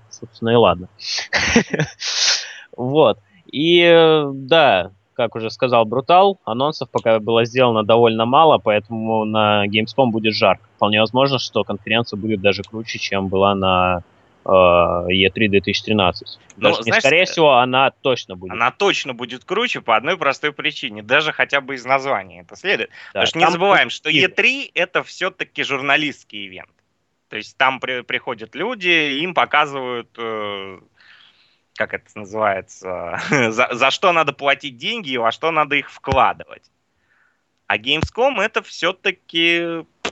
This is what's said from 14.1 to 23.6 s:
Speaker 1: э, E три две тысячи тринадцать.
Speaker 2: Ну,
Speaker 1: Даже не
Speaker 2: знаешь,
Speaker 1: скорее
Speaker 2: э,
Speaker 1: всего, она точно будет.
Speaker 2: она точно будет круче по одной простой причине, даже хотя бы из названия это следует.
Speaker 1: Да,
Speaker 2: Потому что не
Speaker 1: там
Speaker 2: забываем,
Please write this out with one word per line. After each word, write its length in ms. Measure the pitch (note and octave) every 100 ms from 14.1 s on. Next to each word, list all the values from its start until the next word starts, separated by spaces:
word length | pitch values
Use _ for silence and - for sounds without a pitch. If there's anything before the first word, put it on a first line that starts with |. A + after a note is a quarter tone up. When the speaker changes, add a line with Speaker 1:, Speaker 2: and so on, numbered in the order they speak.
| _ _ _ -
Speaker 1:
э, 40 | F#2+ F2+ F2 F2 F2 F2
E 180 | F#2+ F#2+
три 200 | - G#2+
две 120 | G2
тысячи 220 | G2 - -
тринадцать. 540 | G#2+ F2+ - - - _ -
Speaker 2:
Ну, 120 | -
Speaker 1:
Даже 80 | -
не 40 | A3+
Speaker 2:
знаешь, 180 | A3+
Speaker 1:
скорее 200 | C3+ E3
Speaker 2:
э, 20 | F3
Speaker 1:
всего, 280 | E3+ D3 B2
она 340 | B2+ C3 C3+
точно 440 | - C#3 B2 - F#2
будет. 180 | F#2
Speaker 2:
она 180 | A2 B2
точно 420 | - G3+ - D3
будет 320 | A#2 A#2+ B2 -
круче 360 | F#3+ A#3+ C3
по 140 | A#2 A2
одной 220 | C#3+ F3+
простой 340 | C#3 C3 D3+
причине, 520 | C#3+ D3 D3 B2+ G#2+
даже 280 | G#2+ C#3+ D#3
хотя 300 | - B2 C#3+
бы 140 | C3+ C3
из 100 | B2
названия 560 | C3+ C3+ G#2+ F#2 F2
это 140 | F2 -
следует. 340 | F#3 C3 - - -
Speaker 1:
Да, 80 | -
Speaker 2:
Потому 60 | A#2
что 100 | D#3+
не 60 | D#3+
Speaker 1:
там 80 |
Speaker 2:
забываем, 320 | F3